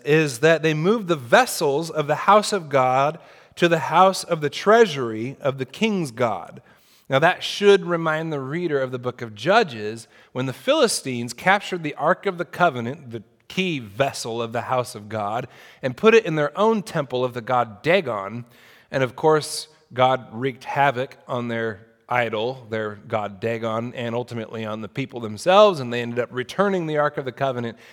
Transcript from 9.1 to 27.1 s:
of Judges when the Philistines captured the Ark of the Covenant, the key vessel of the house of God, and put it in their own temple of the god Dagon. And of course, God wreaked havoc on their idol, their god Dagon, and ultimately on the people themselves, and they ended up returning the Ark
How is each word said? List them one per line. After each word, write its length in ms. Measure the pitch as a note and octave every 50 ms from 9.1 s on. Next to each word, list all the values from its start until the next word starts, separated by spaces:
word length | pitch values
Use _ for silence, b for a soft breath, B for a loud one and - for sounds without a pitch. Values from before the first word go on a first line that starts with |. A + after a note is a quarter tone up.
| A#2+ -
of 140 | B2 A2+ G#2+
Judges 760 | G#2+ A2 E3 G3 A#3 A3+ D#3 A#2 G#2+ G#2 G#2+ A2+ A2+ - _ b b b b
when 140 | b C3 C3
the 80 | C3+ B2
Philistines 800 | - - B3 D4 D#4+ C4 G#3 - - - C3 B2+ A#2+ A#2+ A#2 -
captured 480 | - - F#3 F#3+ G#3 - - F#3+ F3
the 120 | E3 D3 -
Ark 280 | - C#3 D#3+ F3+ - -
of 140 | G3+ F3+ E3+
the 80 | F3
Covenant, 640 | - - - F3+ E3+ C3 B2 A2+ A#2+ C#3 E3+ C#3+ A#2+
the 120 | A2+ A2+ G2 _ _ _ _
key 320 | - - F#3 F#3+ F#3 D#3+ C3+
vessel 600 | A#2 G2+ G2 A2 C3+ C#3 B2 - - B2 A2+ A#2
of 120 | A#2 A2+
the 100 | A2+ A#2+
house 320 | - - C3 B2+ A#2+ - -
of 160 | G#2+ G#2 G#2
God, 360 | A2 G#2+ G2+ G2+ A2 B2 C3+ - B B B B B B
and 140 | B C3 B2
put 180 | - - A3 A3+
it 100 | A3+ -
in 100 | E3+ D#3+
their 240 | D#3 D3 C#3+ - F#3
own 240 | G#3 A3+ A3+ G#3+
temple 400 | - - - E3+ C#3 C3 B2+ B2
of 120 | B2+ B2+ A#2+
the 80 | B2
god 400 | A2 A#2+ B2+ B2 A#2+ A#2 G#2 F#2+
Dagon. 640 | - C#3+ F3 G3+ E3+ B2+ A2 G2+ F#2+ G2 A2 B2 A#2+ _ b b b b b b b b
And 120 | - C#3
of 120 | C3 A#2+ -
course, 540 | - - D#3 D#3 D3+ C#3+ - - - - - b b b b
God 340 | - A#2+ C3 C3 C3 B2 A2+ -
wreaked 320 | A2 A2 B2+ C#3 A#2+ - -
havoc 540 | - - C#3+ C#3 C#3+ B2 B2 B2+ - - - _ -
on 200 | C3+ A#2+ A#2+ A#2+
their 380 | A#2 A#2 A2+ A2+ G#2 F#2+ - _ _ _ _
idol, 600 | - B2 B2 A#2+ A2+ A2 G#2+ A2 B2 C3+ C3+ A#2+ G#2+
their 280 | A2+ A2 A2 G#2+ G#2
god 440 | G#2 - C#3 A2+ G#2+ G#2 G2+ G2+ F#2+
Dagon, 540 | A2 A2+ A#2 A2+ A2+ A2+ A2 A#2 A#2 B2 -
and 200 | B2+ A#2+ A#2 A2+
ultimately 500 | A#2+ B2 - A#2 A#2 A2 - - A2+ A2
on 180 | G#2+ G#2+ A2
the 60 | A2 G2+
people 320 | - C#3 C3+ - - A#2+
themselves, 600 | A#2 G#2 G#2+ G2+ - F3 F#3 G3+ G#3+ G#3 F#3 C#3+
and 120 | B2+ A#2+
they 100 | A#2+ A#2+
ended 160 | A#2+ A#2+ A#2+ A#2+
up 100 | A#2+ -
returning 540 | A#2+ B2 A#2+ - - - G3 G3+ F#3+ F#3 E3
the 120 | D#3 D3+ D3
Ark 180 | D3 D3